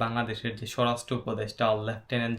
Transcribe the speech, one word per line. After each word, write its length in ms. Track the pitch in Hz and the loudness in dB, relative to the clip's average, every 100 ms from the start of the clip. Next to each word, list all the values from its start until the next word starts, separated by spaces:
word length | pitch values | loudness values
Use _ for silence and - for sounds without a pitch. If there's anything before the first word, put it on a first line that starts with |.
বাংলাদেশের 480 | 113 117 113 110 120 113 | 0 0 -2 -2 -4 -4
যে 100 | 110 | -4
স্বরাষ্ট্র 380 | - 120 120 - 123 | 2 2 2 -2 -2
উপদেষ্টা 460 | 117 110 107 - 113 107 107 | -2 -2 -4 2 4 4 0
লেফটেন্যান্ট 480 | 107 - 120 117 | -4 -2 0 0